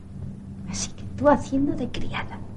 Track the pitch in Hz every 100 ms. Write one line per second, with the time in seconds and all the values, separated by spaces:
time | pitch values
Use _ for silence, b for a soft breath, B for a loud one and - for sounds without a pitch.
0 | - - - - - - - - - -
1 | - - 277 269 - 269 285 320 254 -
2 | - - - - -